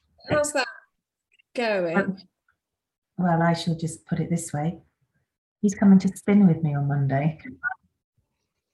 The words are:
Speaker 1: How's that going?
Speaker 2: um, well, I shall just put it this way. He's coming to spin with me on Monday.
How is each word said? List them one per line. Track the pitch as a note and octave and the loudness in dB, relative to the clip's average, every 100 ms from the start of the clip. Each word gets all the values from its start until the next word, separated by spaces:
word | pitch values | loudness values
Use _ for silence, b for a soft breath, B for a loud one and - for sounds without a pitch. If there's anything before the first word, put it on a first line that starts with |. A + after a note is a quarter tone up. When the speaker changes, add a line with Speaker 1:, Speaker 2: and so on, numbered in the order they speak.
| _ _ - | _ _ -4
Speaker 1:
How's | D4+ D4 | -2 0
that | C#4+ B3 - _ _ _ _ _ _ _ | -4 -6 -10 _ _ _ _ _ _ _
going? | - A3+ G3+ E3+ F3+ | -4 -2 0 0 0
Speaker 2:
um, | F#3+ F#3+ - _ _ _ _ _ _ _ _ - | -2 -6 -14 _ _ _ _ _ _ _ _ -4
well, | F3+ E3 | 0 2
I | E3+ | 2
shall | E3+ F3 | 0 -2
just | D#3+ D#3+ - | -4 -6 -10
put | - E3 | -6 -4
it | D#3 | -2
this | E3 - | -4 -4
way. | D3 D#3 F#3 _ _ _ _ _ _ _ _ | -6 -6 -8 _ _ _ _ _ _ _ _
He's | G3+ | -4
coming | - G3 F#3+ | 2 6 6
to | G3 | 4
spin | - - G#3 F#3 | -2 2 4 4
with | D#3+ | 4
me | D#3 | -2
on | C#3+ C#3 | -2 -2
Monday. | C#3+ C3+ C3+ D#3 D#3 B3+ - - - _ _ _ _ _ _ _ _ _ | -2 0 0 -2 -6 -12 -12 -12 -12 _ _ _ _ _ _ _ _ _